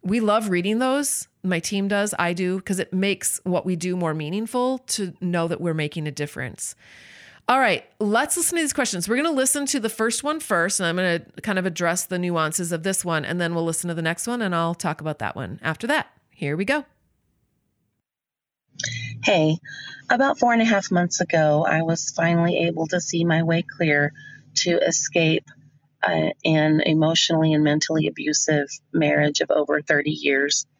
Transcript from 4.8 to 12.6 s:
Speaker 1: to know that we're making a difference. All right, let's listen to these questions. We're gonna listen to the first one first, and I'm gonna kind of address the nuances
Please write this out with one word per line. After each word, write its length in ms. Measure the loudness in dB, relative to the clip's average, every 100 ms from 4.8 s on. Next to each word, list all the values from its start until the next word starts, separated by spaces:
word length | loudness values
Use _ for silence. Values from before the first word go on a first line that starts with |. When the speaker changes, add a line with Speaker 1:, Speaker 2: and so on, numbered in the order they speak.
| -6
Speaker 1:
to 260 | -6 -6 -4
know 260 | -2 0 -2
that 140 | -2
we're 120 | -2
making 340 | -2 -4 -4 -8
a 40 |
difference. 640 | -6 -8 -6 -10 -8 -12 -12 -20 -20 -20 -20 -20 -10 0
All 120 | 2
right, 240 | 4 0 -4 _
let's 360 | 0 2 0 -2
listen 200 | 0 0
to 60 |
these 100 | -2
questions. 360 | 0 -2 -2 -2
We're 80 | 0
gonna 140 | 2
listen 360 | 2 2 0 -2
to 120 | -2
the 100 | -2
first 360 | -2 -2 -2
one 160 | -4 -4
first, 400 | -2 0 0 0
and 60 | 0
I'm 100 | 0
gonna 240 | 0 0 -4 -12
kind 160 | -4 -2
of 60 |
address 400 | -2 -2 -2 -2
the 140 | -2 -2
nuances 540 | -2 0 0 -2